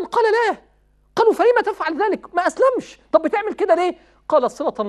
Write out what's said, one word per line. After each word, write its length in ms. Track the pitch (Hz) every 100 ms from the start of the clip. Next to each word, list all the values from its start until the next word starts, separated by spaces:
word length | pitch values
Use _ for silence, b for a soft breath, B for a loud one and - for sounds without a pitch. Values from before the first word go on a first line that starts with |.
| 339
قال: 180 | 440 440
"لا". 240 | 453 453 294 _ _ _ _ _ -
قالوا: 160 | 453
"فلما 280 | 330 427 494
تفعل 380 | 403 - 311 302
ذلك؟ 320 | 415 349 -
ما 120 | 349 359
أسلمش، 520 | - 523 508 - - _
طب 100 | 330
بتعمل 320 | 320 415 427
كده 200 | - 381
ليه؟" 220 | 339 359 - B B -
قال: 220 | 302 240
"صلة 240 | - 294 -